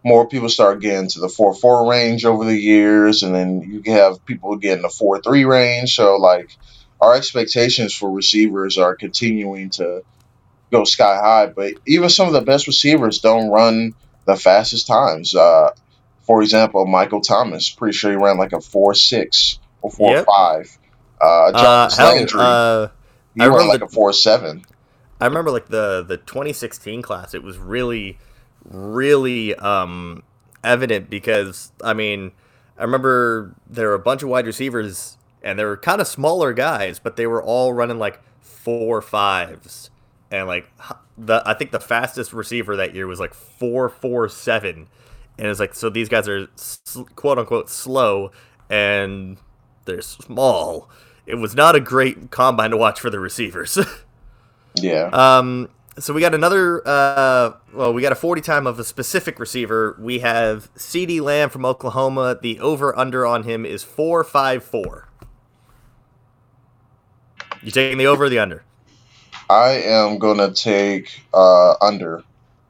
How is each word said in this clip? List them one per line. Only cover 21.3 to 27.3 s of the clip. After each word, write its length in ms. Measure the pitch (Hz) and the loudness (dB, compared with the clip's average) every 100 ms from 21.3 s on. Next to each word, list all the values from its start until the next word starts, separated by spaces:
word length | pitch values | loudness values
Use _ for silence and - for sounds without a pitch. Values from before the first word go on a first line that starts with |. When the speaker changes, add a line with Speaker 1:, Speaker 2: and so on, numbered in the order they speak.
| 85 87 | 6 4
Speaker 1:
Jarvis 460 | 107 123 120 120 - | 6 6 6 4 4
Speaker 2:
hell, 180 | 147 127 | 4 4
Speaker 1:
Landry, 260 | - 120 | 0 0
Speaker 2:
uh, 460 | 123 120 117 113 107 _ _ _ _ 113 | 2 4 2 0 -2 _ _ _ _ 2
Speaker 1:
he 60 | |
Speaker 2:
I 40 | 127 | 6
Speaker 1:
ran, 60 | |
Speaker 2:
remember 200 | 131 107 | 6 4
Speaker 1:
like, 80 | 123 | 2
Speaker 2:
the 40 | 101 | 0
Speaker 1:
a 40 | |
four 220 | 113 101 | 2 2
seven. 540 | 101 110 107 85 78 _ _ _ _ _ _ | 4 4 2 0 -12 _ _ _ _ _ _
Speaker 2:
I 40 | 120 | -2
remember, 260 | 156 160 | -2 -4
like, 160 | 123 - | -4 -4
the, 360 | 110 104 92 90 | -4 -2 -4 -6
the 120 | 90 | -10
twenty 340 | - 131 147 | -10 -10 -10
sixteen 500 | 143 120 - - 113 | -10 -12 -14 -14 -14
class. 320 | 120 92 90 | -12 -12 -12